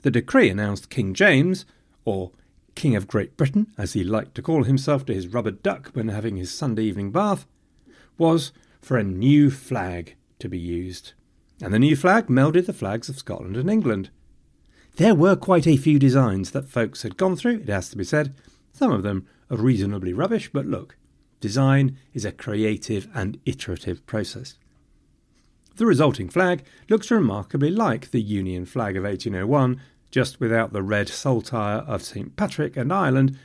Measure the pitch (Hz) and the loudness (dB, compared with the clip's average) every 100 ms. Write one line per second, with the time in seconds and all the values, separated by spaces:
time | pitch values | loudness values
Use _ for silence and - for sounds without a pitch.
0 | 139 113 113 269 147 95 104 98 - - | 0 0 2 4 4 4 -2 -4 -6 -4
1 | 98 92 196 135 175 185 - _ _ _ | -4 2 4 6 4 0 -6 _ _ _
2 | 113 98 90 - _ _ _ - 151 107 | -6 -4 -6 -12 _ _ _ -4 0 0
3 | 101 107 - - 135 202 214 - 101 104 | 0 -4 -4 -2 0 0 -2 -4 -6 -4
4 | 90 107 - - 151 160 131 135 151 139 | -2 -2 -4 -8 -2 0 2 2 0 -2
5 | 135 95 90 120 104 98 196 165 - 131 | -2 -6 -4 -4 -4 -4 -4 -4 -8 -6
6 | 110 104 113 98 90 - 143 110 110 98 | -4 -4 -6 -6 -8 -6 -4 -2 -2 -4
7 | 98 151 208 190 - _ _ _ _ _ | -4 -2 -2 -2 -6 _ _ _ _ _
8 | _ - 165 165 139 - _ _ - 127 | _ 0 2 2 0 -12 _ _ -2 0
9 | 101 92 127 147 143 135 - 120 92 87 | 0 0 4 6 6 2 -6 -6 -4 -6
10 | 82 - _ _ 90 92 85 85 92 87 | -10 -18 _ _ -10 -8 -6 -6 -6 -12
11 | - - _ _ _ _ 92 107 143 143 | -18 -20 _ _ _ _ -2 4 4 4
12 | 180 220 - 127 147 170 180 - 98 113 | 4 2 4 4 4 4 0 -4 -6 -6
13 | 123 135 - 98 90 110 160 220 147 101 | -8 -12 -10 -10 -8 -6 0 0 0 -2
14 | 95 _ _ _ _ _ _ _ _ - | -4 _ _ _ _ _ _ _ _ 2
15 | 202 170 180 185 - 175 160 139 156 147 | 4 6 6 4 4 4 6 4 4 4
16 | 135 131 120 95 90 139 135 120 113 - | 6 6 2 0 -4 -8 -6 -4 -4 -6
17 | 107 - 185 170 240 226 120 98 - 104 | -12 -2 -2 0 -2 -2 -2 -4 -6 -8
18 | 90 151 143 - _ _ _ - 262 110 | -2 -2 -2 -8 _ _ _ -2 0 2
19 | 101 95 - _ _ 110 127 110 98 101 | -2 -4 -6 _ _ 0 2 2 0 -2
20 | 90 95 190 226 - 139 - 92 - _ | -4 -2 -2 -2 -4 -6 -4 -6 -8 _
21 | _ _ _ _ 104 117 135 135 135 135 | _ _ _ _ -4 2 4 4 2 -2
22 | _ - 101 - - 104 110 104 - 104 | _ -8 -8 -8 -6 -2 -2 -2 -4 -6
23 | - - 95 - - - - 85 95 87 | -6 -6 -6 -4 -6 -6 -8 -8 -8 -8
24 | - 110 92 104 131 - _ _ _ _ | -6 -6 -6 -10 -16 -20 _ _ _ _
25 | _ _ _ _ _ _ _ - 226 135 | _ _ _ _ _ _ _ -2 2 4
26 | 147 110 90 - 185 180 - _ - 214 | 4 0 -4 0 2 0 -6 _ -2 -2
27 | - 226 123 101 - 139 147 202 202 113 | 2 2 2 -2 -6 -2 0 0 0 -2
28 | - 123 107 104 92 90 92 131 104 95 | -4 -4 -2 -4 -4 -6 -6 -6 -4 -4
29 | 101 92 113 95 104 143 127 127 - _ | -6 -6 -6 -4 0 2 2 -2 -10 _
30 | _ 135 123 - 117 113 113 101 95 104 | _ -2 -2 -2 -2 0 -2 -4 -2 -2
31 | 101 - 139 117 - 117 104 107 151 117 | -2 -4 -2 -2 -2 -4 -4 -4 -6 -8
32 | - 101 - - 202 - 151 - 127 196 | -8 -12 -12 -6 -4 -2 -4 -4 -2 0
33 | 156 131 135 135 | 2 4 2 0